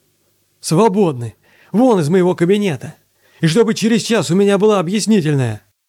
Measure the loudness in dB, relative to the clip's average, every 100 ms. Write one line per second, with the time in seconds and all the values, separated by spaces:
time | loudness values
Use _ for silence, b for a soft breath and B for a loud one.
0 | _ _ _ _ _ _ -4 2 2 2
1 | -2 -2 -10 -14 b b b 0 2 2
2 | 2 2 0 0 0 0 -2 -6 -10 -18
3 | _ b b b 0 2 0 0 0 0
4 | 0 -2 0 0 2 2 2 0 -2 -4
5 | 0 0 2 -2 -2 -6 -14 _